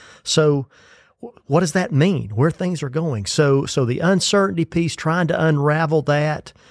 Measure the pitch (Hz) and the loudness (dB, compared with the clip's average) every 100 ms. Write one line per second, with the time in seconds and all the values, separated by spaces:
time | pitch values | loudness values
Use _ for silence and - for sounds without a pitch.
0 | - - - - 151 143 135 _ _ - | -20 -16 -4 2 2 2 -2 _ _ -20
1 | _ _ - - - 147 180 185 180 135 | _ _ -20 -18 -2 0 2 0 0 2
2 | 170 180 107 104 156 - 180 170 143 139 | 2 0 -4 0 0 0 -4 -4 -6 -4
3 | 165 117 95 - 147 139 - - 123 127 | -4 -4 -4 0 2 2 0 -2 -2 0
4 | 170 190 - 202 196 175 165 170 170 - | 0 0 2 2 2 0 -4 -2 -2 -2
5 | 160 170 165 - 160 147 147 151 160 156 | -2 0 0 2 2 2 2 0 2 0
6 | 143 147 151 151 - - - | 2 0 0 -4 -8 -20 -20